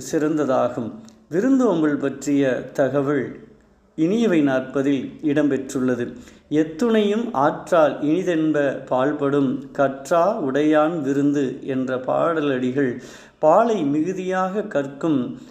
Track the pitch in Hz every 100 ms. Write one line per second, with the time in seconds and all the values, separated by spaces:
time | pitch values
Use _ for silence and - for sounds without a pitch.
0 | - 160 151 156 131 127 123 131 110 -
1 | - - _ 160 254 269 240 170 151 143
2 | 135 - 147 143 135 123 - - 135 143
3 | 139 147 113 - - - _ _ _ -
4 | 160 226 220 170 143 131 127 143 135 139
5 | - - 156 147 147 131 131 139 127 120
6 | 120 - - - _ 147 156 - 240 220
7 | 202 214 240 - 147 170 - 170 147 -
8 | 147 165 180 160 156 147 139 127 - 127
9 | 139 147 143 143 135 - - - 135 131
10 | - 170 180 233 143 139 151 151 156 170
11 | 135 139 143 143 131 - - 131 127 127
12 | - 139 156 160 147 127 127 131 131 117
13 | - - - _ 156 180 233 208 143 151
14 | 165 185 180 185 185 202 - 143 139 -
15 | 170 139 120 - -